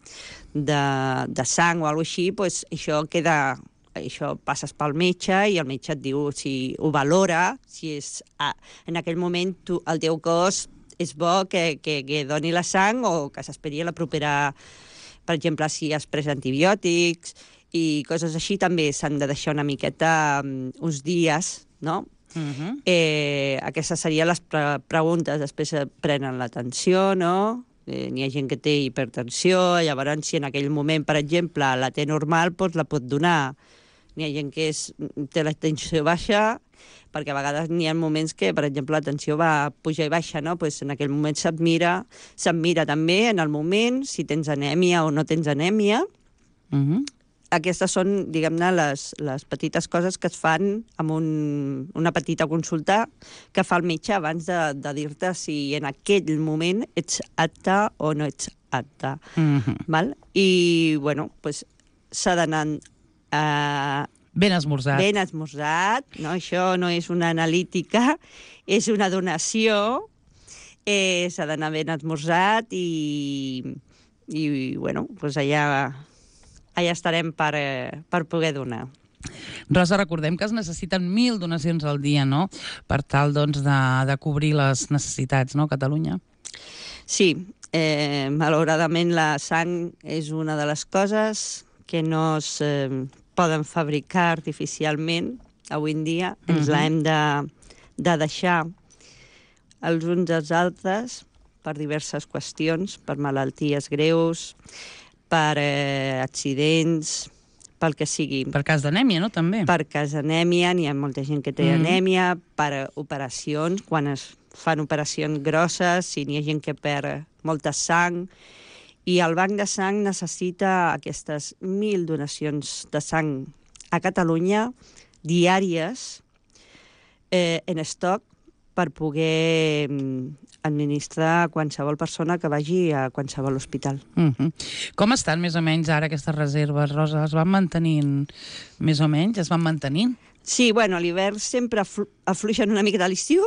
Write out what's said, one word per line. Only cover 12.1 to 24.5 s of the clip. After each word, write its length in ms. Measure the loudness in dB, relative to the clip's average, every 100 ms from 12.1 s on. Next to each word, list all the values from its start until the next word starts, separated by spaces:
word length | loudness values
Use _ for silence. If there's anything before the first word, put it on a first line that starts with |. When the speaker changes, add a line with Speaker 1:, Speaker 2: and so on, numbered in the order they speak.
| -4
Speaker 1:
doni 260 | -2 -2 0
la 100 | -2
sang 400 | 0 2 2 2
o 260 | 0 0 -4
que 120 | -8
s'esperi 400 | -14 -12 -8 -6
a 20 |
la 80 | -6
propera, 600 | -4 -4 -2 0 2 0 -2 -14 -20 -20 -20 -20 -12
per 120 | -4 0
exemple, 320 | 0 0 -2
si 240 | -2 -4
has 140 | -4 -4
pres 200 | -4 -2
antibiòtics, 1080 | -2 -2 2 4 2 2 2 2 0 -8 -20 -20 -20 _
i 300 | -2 0 0 -2
coses 280 | -2 -2
així 220 | -2 -2 0
també 340 | 2 2 0
s'han 260 | 0 -2 0
de 80 | -2
deixar 260 | -2 -2
una 100 | -2
miqueta, 800 | -2 -2 -4 0 2 2 2 0
mm, 340 | -2 -6 -8 -6
uns 220 | -4 -4
dies, 640 | -2 0 2 2 -2 -8 -16 -10
no? 260 | -6 -6 -6 _ _
Speaker 2:
Mhm. 480 | -8 -6 -6 -6 -6
Speaker 1:
Eh, 720 | 0 2 4 2 0 -2 -2 -2
aquestes 380 | -4 -4 -4 -2
serien 280 | 0 2 2
les 120 | 0
pre-, 380 | -2